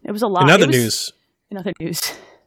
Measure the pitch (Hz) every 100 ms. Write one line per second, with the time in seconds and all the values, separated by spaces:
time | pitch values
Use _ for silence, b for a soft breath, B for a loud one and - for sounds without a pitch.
0 | - 208 226 180 180 196 170 123 113 -
1 | - - _ _ _ 202 180 - 165 170
2 | - B B B